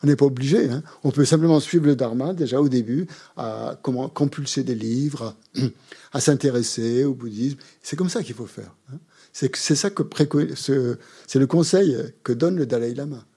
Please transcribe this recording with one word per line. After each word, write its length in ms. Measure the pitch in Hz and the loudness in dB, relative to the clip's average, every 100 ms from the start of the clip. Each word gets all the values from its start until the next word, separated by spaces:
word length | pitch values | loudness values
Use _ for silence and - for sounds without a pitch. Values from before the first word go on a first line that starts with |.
on 40 | 147 | 4
n'est 80 | 143 | 6
pas 100 | 143 | 4
obligé, 440 | 127 135 202 180 | 2 2 2 2
hein. 140 | 123 - - | -2 -8 -4
On 80 | 139 | -2
peut 140 | 135 143 | 2 4
simplement 340 | 160 165 156 | 4 6 4
suivre 260 | - 175 147 | 4 2 2
le 100 | 135 | 2
dharma, 380 | 123 120 143 | 0 -2 -4
déjà 260 | 185 143 127 | -2 -2 2
au 80 | 147 | 2
début, 380 | 127 110 131 180 - - - | 2 0 -4 -4 -10 -20 -10
à 400 | 117 110 113 - | -8 -8 -8 -8
comment 280 | - 123 131 | -6 -4 -6
compulser 540 | - 143 - 135 - | -2 -2 -2 -6 -4
des 120 | 127 117 | -4 -4
livres, 600 | 113 120 147 139 113 110 _ - | -2 -2 -2 -4 -10 -12 _ -4
à, 60 | 123 - _ | -4 -4 _
<clears throat> 300 | - - 139 | -20 -8 0
à 20 | |
s'intéresser 880 | 131 139 143 123 113 - 117 120 139 | 2 4 2 2 -2 -2 0 2 0
au 80 | |
bouddhisme. 440 | 123 120 107 127 135 - _ | -2 -8 -4 -4 -4 -16 _
C'est 120 | - 151 | -12 -4
comme 140 | 185 | -2
ça 140 | 233 | -2
qu'il 120 | 180 113 | -6 -10
faut 120 | 110 | -12
faire, 280 | - 101 _ _ | -14 -18 _ _
hein. 60 | 135 _ _ _ | -20 _ _ _
C'est 180 | - 135 | -4 -4
que, 100 | - | -2
c'est 160 | - 147 | 0 0
ça 160 | 202 | 0
que 100 | 202 | -4
préco-, 540 | - - 147 143 147 139 | -6 0 0 2 -2 -4
ce, 420 | - 135 123 120 - - - | -2 0 0 -4 -12 -20 -2
c'est 100 | 135 | 2
le 80 | 135 | 4
conseil 500 | 165 165 185 196 123 - - | 4 4 4 4 0 -6 -10
que 100 | - | -4
donne 220 | 120 165 180 | 0 0 0
le 100 | 135 | -2
Dalai 300 | 120 117 120 | -2 -2 -6
Lama 280 | 143 131 110 | -10 -12 -16